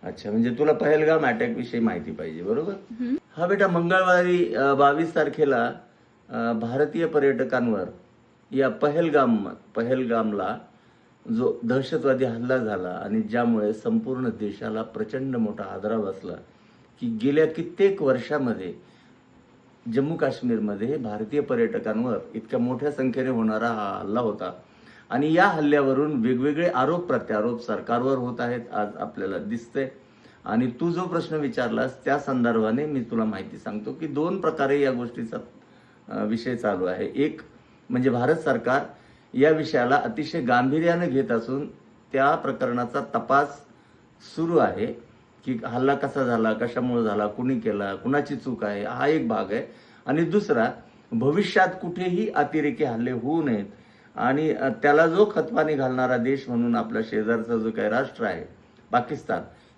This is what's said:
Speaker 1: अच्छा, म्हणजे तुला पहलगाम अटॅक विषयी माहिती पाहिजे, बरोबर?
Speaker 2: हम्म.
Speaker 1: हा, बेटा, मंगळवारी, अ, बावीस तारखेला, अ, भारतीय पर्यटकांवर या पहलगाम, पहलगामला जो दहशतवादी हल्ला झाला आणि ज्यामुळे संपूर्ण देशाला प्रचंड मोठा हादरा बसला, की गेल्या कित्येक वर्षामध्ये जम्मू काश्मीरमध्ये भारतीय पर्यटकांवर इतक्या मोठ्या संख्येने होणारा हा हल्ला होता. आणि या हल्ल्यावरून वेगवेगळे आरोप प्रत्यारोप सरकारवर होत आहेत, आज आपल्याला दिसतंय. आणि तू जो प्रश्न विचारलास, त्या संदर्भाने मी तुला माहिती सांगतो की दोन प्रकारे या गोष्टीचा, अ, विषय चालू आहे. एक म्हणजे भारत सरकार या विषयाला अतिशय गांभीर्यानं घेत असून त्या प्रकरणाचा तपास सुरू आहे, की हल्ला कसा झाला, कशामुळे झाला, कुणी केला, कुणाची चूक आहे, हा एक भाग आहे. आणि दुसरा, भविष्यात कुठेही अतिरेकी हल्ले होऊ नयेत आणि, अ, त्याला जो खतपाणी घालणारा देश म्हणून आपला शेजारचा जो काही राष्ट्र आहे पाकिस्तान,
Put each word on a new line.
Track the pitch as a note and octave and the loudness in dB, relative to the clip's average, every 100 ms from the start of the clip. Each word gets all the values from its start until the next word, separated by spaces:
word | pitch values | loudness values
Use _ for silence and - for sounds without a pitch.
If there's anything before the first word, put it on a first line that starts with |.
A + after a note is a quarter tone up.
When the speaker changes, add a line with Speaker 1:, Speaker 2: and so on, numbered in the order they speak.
Speaker 1:
अच्छा, | - - G#2+ | -12 -10 -4
म्हणजे | A2 A#2+ | 0 0
तुला | A#2+ D3+ | 2 2
पहलगाम | D3+ C#3+ D3+ D#3 D#3+ C#3 | 4 4 4 4 4 2
अटॅक | A2+ A#2+ A#2 | 0 -2 -2
विषयी | A#2+ A#2+ | -4 0
माहिती | A2+ F2 D#2 | 0 0 -8
पाहिजे, | - E2 D#2+ | -10 -10 -8
बरोबर? | F2+ A#2 E3 | -2 -2 -2
Speaker 2:
हम्म. | G3 - A3+ A#3+ C#4+ _ - | -6 -12 -8 -4 -4 _ -4
Speaker 1:
हा, | F3+ | 0
बेटा, | G3 G3 | 2 2
मंगळवारी, | F3 E3+ F#3 F#3 F3+ F3+ F3+ F3 - | 2 2 2 6 4 4 2 2 2
अ, | C#3 | 2
बावीस | C#3 C#3 C#3+ E3 - | 6 6 4 0 0
तारखेला, | D3+ C#3+ D3 B2+ A#2 - - _ _ _ _ | 0 2 2 4 0 -4 -18 _ _ _ _
अ, | A#2+ A#2 | -4 -2
भारतीय | A2+ A#2 B2+ D3 D#3+ E3 | -2 -2 0 0 0 0
पर्यटकांवर | D3+ C#3 A#2+ B2+ B2+ A#2+ G#2 F2+ - - _ _ _ _ | 4 2 2 0 0 0 0 -4 -10 -20 _ _ _ _
या | C3 C3+ | 0 0
पहलगाम, | A2 D3 D3 E3+ D3 B2+ A2 F#2+ - - - | 2 0 2 2 4 4 2 0 -10 -10 -6
पहलगामला | A#2 C3 B2 A2+ A2 G2+ F#2+ A2+ - _ _ _ _ _ - A2+ | 0 0 0 0 0 -2 -4 -6 -12 _ _ _ _ _ -6 0
जो | B2 - | 0 0
दहशतवादी | A#2 B2+ C3+ D#3+ C3+ C3 C3 | 0 -2 0 -2 2 2 0
हल्ला | A2+ B2 C3 | -2 -2 0
झाला | A2+ G2 F2+ | 0 -4 -4
आणि | F2+ G2+ A2 | -6 -2 -2
ज्यामुळे | G#2 A#2+ A#2+ A2+ G#2 | 0 0 2 2 2
संपूर्ण | A2 A#2+ A2+ A2+ C3 B2+ | -2 0 0 0 -4 -4
देशाला | F#2+ G#2 G2+ A2 A2 | -4 -6 -6 -6 -6
प्रचंड | A2+ - G#2+ C3 C3+ B2 | -6 -6 -6 -4 -4 -2
मोठा | G#2+ G2 | -2 -2
हादरा | G2 F#2+ G#2 A2+ | -8 -6 -2 -2
बसला, | G2+ F#2 F2+ - - _ _ _ _ _ | -2 -6 -10 -14 -16 _ _ _ _ _
की | A#2+ A2 | -6 0
गेल्या | B2 C#3+ D#3 | 2 4 2
कित्येक | D#3 E3 - G3 F#3+ | 0 -8 2 2 4
वर्षामध्ये | C#3 B2 A2+ D3+ B2+ G2+ F2+ F2 - - - - _ - _ _ _ _ A#2+ | 2 0 0 -2 -2 -2 -6 -12 -18 -20 -20 -20 _ -20 _ _ _ _ -4
जम्मू | A2+ C#3+ E3 | 0 0 0
काश्मीरमध्ये | C#3+ B2+ B2+ A2+ G#2 G2+ A2+ D3+ | 0 0 0 0 0 -2 -2 -4
भारतीय | A2+ G#2 G#2+ C#3+ | -4 -6 -4 -2
पर्यटकांवर | C#3+ A#2+ A2+ A2+ A2 G#2+ B2 G#2 - | 0 2 2 0 -2 -2 0 -2 -4
इतक्या | A2+ - B2+ | -12 -4 -2
मोठ्या | A#2+ B2 C#3+ | 0 0 -2
संख्येने | C#3+ C3 A#2+ C3 | 0 -2 0 -2
होणारा | A#2+ A2 G#2+ A#2 | 0 0 0 0
हा | A2 G2+ G2 | -2 -4 -4
हल्ला | G2 A2+ | -2 0
होता. | A#2 G2+ F2+ - - - - - - | 0 -2 -8 -10 -18 -20 -20 -20 -6
आणि | B2 D3 | -2 2
या | E3 G3 | 6 4
हल्ल्यावरून | E3 D3 D3 C#3 C3 D3+ C#3+ | 4 4 4 4 2 2 2
वेगवेगळे | A2+ B2+ C#3 D3+ F3 | 2 2 2 2 0
आरोप | B2+ C#3 F3 F3 | 2 2 0 0
प्रत्यारोप | B2+ - G#2 A2 A#2 | -2 0 0 0 -2
सरकारवर | - G#2 - A#2 C3 C3+ | -4 -6 -2 0 2 0
होत | B2 A#2 | -2 -4
आहेत, | A#2+ B2 A2 | -4 -4 -6
आज | G#2 G#2 G2 | -4 -4 -4
आपल्याला | - - F#2+ F#2 | -8 -6 -6 -4
दिसतंय. | G2 A2+ - C#3 C3 - - - - - - | -4 -8 -6 -6 -6 -8 -20 -20 -20 -16 -2
आणि | A2 B2+ A#2 | 0 0 0
तू | E3+ | -2
जो | E3+ | 0
प्रश्न | F#3 E3 - D#3 | -2 -4 -2 -2
विचारलास, | C#3+ A#2 A#2+ A2+ B2+ - - | -2 -2 -2 0 -2 -4 -2
त्या | C#3 | -2
संदर्भाने | - B2+ A#2+ A2+ A2 A#2 D3+ | 0 0 2 2 2 2 0
मी | C#3+ | -2
तुला | A2+ A2+ | -2 -2
माहिती | G#2+ F#2+ F#2 - | -2 -4 -10 -12
सांगतो | - G#2 B2 | -10 -8 -8
की | C3+ D#3+ | -8 -6
दोन | C#3 E3 G3 | -2 -2 0
प्रकारे | E3 D#3 C3+ C#3+ | -2 0 2 4
या | C#3 | 2
गोष्टीचा, | B2 A#2+ - A2+ - - - - - - - - | 0 -4 -8 -8 -8 -12 -20 -20 -20 -20 -20 -10
अ, | G#2 | -4
विषय | G#2+ A2+ B2+ A#2 | -2 -2 -2 -2
चालू | G#2 F#2+ F2+ | 0 0 -2
आहे. | F#2 G2+ - | -2 -4 0
एक | D3+ - - - _ - _ | -2 -2 -16 -20 _ -20 _
म्हणजे | B2+ B2+ | 0 2
भारत | A#2+ B2 D#3+ | 2 2 0
सरकार | - B2 A#2 C3 D3 - - - _ | 2 0 2 0 -2 -14 -20 -20 _
या | A#2+ C#3+ | 2 4
विषयाला | D#3 D3 C#3+ A#2+ C#3 | 4 2 0 4 2
अतिशय | B2 A2 D3+ E3+ | 0 -6 -6 -4
गांभीर्यानं | B2 B2 C3 D3+ E3+ E3+ F3 | 2 2 4 2 2 2 2
घेत | C3 A#2+ | 0 0
असून | A#2 A2+ C3+ D3+ - - - _ | 0 -2 -6 -6 -12 -20 -20 _
त्या | - C#3 D#3 | 2 2 2
प्रकरणाचा | C#3+ A#2+ B2 A#2+ A#2 C#3+ | -2 -4 -2 -2 -2 -4
तपास | C3 A#2 A2+ C3+ C#3+ - - - _ _ _ _ - - | -4 -6 2 2 2 -4 -20 -20 _ _ _ _ -18 -6
सुरू | E3 E3 | 0 4
आहे, | G#2+ F#2+ A2+ E3 - - _ _ - | 2 0 -6 -6 -14 -20 _ _ -6
की | A#2+ A#2+ | -6 -4
हल्ला | A#2 C3 C#3 | 0 2 2
कसा | - D3 | -2 -2
झाला, | B2 A#2 A2 | 0 2 2
कशामुळे | A2 A#2+ B2+ B2 A#2+ | 0 -2 -2 -2 0
झाला, | A2 G#2 G#2 | 0 0 -2
कुणी | - B2+ B2+ | -2 -2 0
केला, | A2 G2+ G2+ G2 | 0 -2 -4 -4
कुणाची | A#2+ C#3+ C#3+ C#3 | 0 0 0 -6
चूक | C3 A2+ | -6 -4
आहे, | G#2 G2+ | -4 -4
हा | G#2 B2 C3+ | -6 -2 0
एक | D#3 A#2+ | 2 2
भाग | G#2+ F#2+ | -2 -2
आहे. | A2 - - - - - | -4 -6 -14 -20 -18 -2
आणि | D3 | 0
दुसरा, | E3 G#3 G3+ C3+ B2 - - - _ | 2 0 2 2 2 -2 -18 -20 _
भविष्यात | A#2 B2+ D#3+ F#3+ G#3 F#3 | 0 2 2 2 4 4
कुठेही | F3+ F3 F3 F3+ F3+ A3 | 2 -8 -4 -2 0 0
अतिरेकी | - F3+ D#3 D3 A#2+ | 0 0 2 0 0
हल्ले | D3 A2+ B2 | -2 0 -2
होऊ | B2 A#2+ E3 | -2 -2 0
नयेत | D3 A2 G2 - - - - - | 0 0 -2 -12 -20 -20 -18 -2
आणि, | A#2+ C3+ D#3 | 0 2 0
अ, | - C#3 | 0 -2
त्याला | A3 D3 D3 E3 | 2 4 6 6
जो | E3+ G#3 F3 | 6 4 4
खतपाणी | D#3 - D#3 D3+ | 0 0 2 2
घालणारा | C3 B2+ B2+ B2 | 0 0 2 2
देश | A#2 C#3 C3+ | 2 -2 -2
म्हणून | A#2+ A#2+ A2+ | 0 2 0
आपला | A2 A2+ | 0 -4
शेजारचा | A2 A2 G#2+ A#2 A2+ A#2 | -2 -2 0 0 0 -2
जो | A2 | -2
काही | A2 G2+ | -2 -2
राष्ट्र | A2+ C3+ - A2 | 0 -2 -4 -6
आहे | F2 F2+ - - _ - | -4 -10 -18 -20 _ -2
पाकिस्तान, | A#2+ A#2+ D3 - F2+ - - - | -2 0 -8 -4 -6 -6 -18 -20